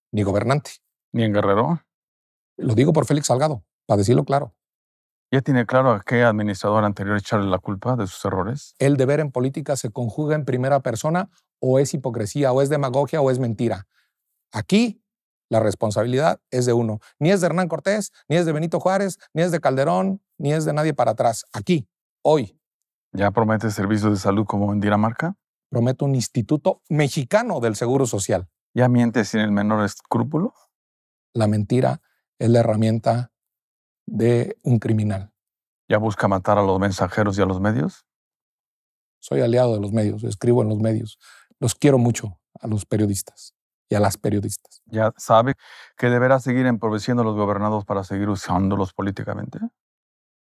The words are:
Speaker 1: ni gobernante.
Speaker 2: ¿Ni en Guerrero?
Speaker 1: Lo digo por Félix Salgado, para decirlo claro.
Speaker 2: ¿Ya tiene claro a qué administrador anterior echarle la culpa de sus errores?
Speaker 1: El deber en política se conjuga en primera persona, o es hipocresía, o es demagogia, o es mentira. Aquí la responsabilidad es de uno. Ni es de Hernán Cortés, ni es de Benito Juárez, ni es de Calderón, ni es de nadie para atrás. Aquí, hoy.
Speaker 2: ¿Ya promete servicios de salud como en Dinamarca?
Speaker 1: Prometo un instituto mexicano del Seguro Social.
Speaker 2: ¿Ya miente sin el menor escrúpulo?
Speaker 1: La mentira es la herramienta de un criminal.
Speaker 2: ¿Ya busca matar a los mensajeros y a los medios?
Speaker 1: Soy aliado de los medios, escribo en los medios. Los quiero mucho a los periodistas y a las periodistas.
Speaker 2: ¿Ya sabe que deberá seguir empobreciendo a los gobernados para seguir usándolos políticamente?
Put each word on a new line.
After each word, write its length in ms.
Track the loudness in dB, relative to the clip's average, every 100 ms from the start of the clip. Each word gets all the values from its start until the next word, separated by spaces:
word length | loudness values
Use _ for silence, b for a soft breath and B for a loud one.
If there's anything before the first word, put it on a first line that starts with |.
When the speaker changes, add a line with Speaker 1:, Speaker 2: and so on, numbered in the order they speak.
| _
Speaker 1:
ni 100 | -2
gobernante. 500 | 0 0 0 0 -4 -14 _ _ _
Speaker 2:
¿Ni 120 | -2 0
en 80 |
Guerrero? 480 | 2 2 2 2 -2 -6 _ _ _ _ _ _ -6
Speaker 1:
Lo 180 | 0 2
digo 180 | 4
por 140 | 2 2
Félix 220 | 0 0
Salgado, 360 | 0 0 -4 -10 _ -2
para 120 | 0
decirlo 260 | 4 2 2
claro. 300 | -2 -4 -12 _ _ _ _ _ _ _
Speaker 2:
¿Ya 80 | -2
tiene 240 | 2 0 2
claro 280 | 2 4
a 100 | 2
qué 220 | 0 2 4
administrador 600 | 2 -2 -2 0 2 2
anterior 320 | -2 -2 -2
echarle 320 | -2 -2 0
la 100 | -2
culpa 380 | -4 -6 -4 -4
de 100 | -4
sus 160 | -6 -6
errores? 500 | -4 -4 -8 -12 -2
Speaker 1:
El 180 | 0 2
deber 240 | 2 0
en 100 | -2
política 460 | -2 -4 -4 -6 -6
se 140 | -6
conjuga 440 | -6 -6 -4 -2 -2
en 100 | -2
primera 360 | -2 0 0
persona, 500 | 0 -4 -2 -4 -4 _ _ _
o 180 | 0 2
es 160 | 2 -2
hipocresía, 580 | -6 -6 -6 -2 0
o 80 | 2
es 80 | 2
demagogia, 520 | 0 0 0 -2 0
o 100 | 0
es 80 | 0
mentira. 480 | -2 -2 -2 -4 -8 _ _ _ _ _ _
Aquí 540 | -10 0 0 0 -4 _ _ _ _ _
la 120 | 0
responsabilidad 800 | 0 0 -2 -2 0 0 0 -2 _
es 160 | -2 0
de 60 |
uno. 260 | 2 0 -4 b _
Ni 100 | 0
es 100 | 2
de 60 | 2
Hernán 220 | 0 -2
Cortés, 440 | -4 -2 -2 -4 b -2
ni 80 | 0
es 100 | 0
de 60 |
Benito 280 | 0 -2 -2
Juárez, 380 | 0 0 -2 -6 b
ni 100 | -2
es 100 | 0
de 80 | 0
Calderón, 600 | 0 0 2 0 0 -4 -10 -6
ni 160 | -2
es 120 | 0 0
de 80 |
nadie 220 | 0 0 0
para 180 | 0
atrás. 340 | 2 0 0 -6
Aquí, 360 | -8 0 0 0 _ _ _
hoy. 380 | 2 2 0 -8 _ _ _ _ _
Speaker 2:
¿Ya 180 | -2 0
promete 400 | 2 2 0 0
servicios 400 | -2 0 0 2
de 80 | 0
salud 280 | 0 0 0
como 260 | -2 -2
en 80 | 0
Dinamarca? 560 | 0 2 0 -2 -6 -8 _ _ _
Speaker 1:
Prometo 360 | -2 -2 0 0
un 120 | -2
instituto 640 | -2 -4 -2 0 0 -4 _
mexicano 720 | 0 0 -2 0 0 0 -2
del 160 | -2 0
Seguro 300 | 0 0 0
Social. 420 | -2 -2 -2 -4 _ _ 0
Speaker 2:
¿Ya 140 | 4
miente 360 | 4 4 2 0
sin 160 | 0
el 120 | 0
menor 320 | 0 2 0 0
escrúpulo? 680 | -4 -4 -2 -2 -2 -4 b b _ _ _ _ _ _ -2
Speaker 1:
La 120 | 0
mentira 540 | 2 0 0 0 -2 _ _ _ _
es 80 | 2
la 120 | 4
herramienta 720 | 4 2 2 0 0 -2 -4 _ _ _ _ _ _ _ -10
de 500 | 0 2 2 0 -6 0
un 160 | 0
criminal. 520 | 2 0 0 -4 -8 _ _ _ _ _ -2
Speaker 2:
¿Ya 100 | 0
busca 280 | 0 0 0
matar 320 | 0 2 2
a 40 |
los 180 | 2 2
mensajeros 580 | 0 -2 -2 0 -2 0
y 40 |
a 40 | 0
los 140 | 0
medios? 460 | 0 0 -4 -6 _ _ _ _ _ _ _ _ _ _ _ _
Speaker 1:
Soy 200 | -6 -2
aliado 340 | 2 2 2 2
de 60 |
los 120 | -2
medios, 320 | 0 -2 -2 -6
escribo 380 | -2 0 2
en 60 | 2
los 100 | 0
medios. 400 | 0 -2 -4 -12 b b b _
Los 160 | -4 2
quiero 220 | 4 6
mucho 420 | 4 0 -6 -14 _ -14
a 60 | -6
los 200 | -6 -4
periodistas 680 | -2 0 -2 -8 -18 -20 _ _ _ _
y 60 | 0
a 60 |
las 160 | 0 0
periodistas. 640 | -2 -2 -4 -8 _ -20 _
Speaker 2:
¿Ya 260 | -2 -2 -2
sabe 380 | 2 4 4 -2 B B B -4
que 120 | 0
deberá 320 | 2 2 2
seguir 260 | 2 0 0
empobreciendo 560 | 0 -2 -4 -2 0
a 20 | 0
los 120 | 0
gobernados 480 | -2 0 -2 -2 -4
para 180 | -6
seguir 260 | -4 -4 -2
usándolos 640 | -4 -2 0 0 0 -2 -4
políticamente? 640 | -6 -6 -8 -8 -10 -10 -10 -12 _ _ _ _ _ _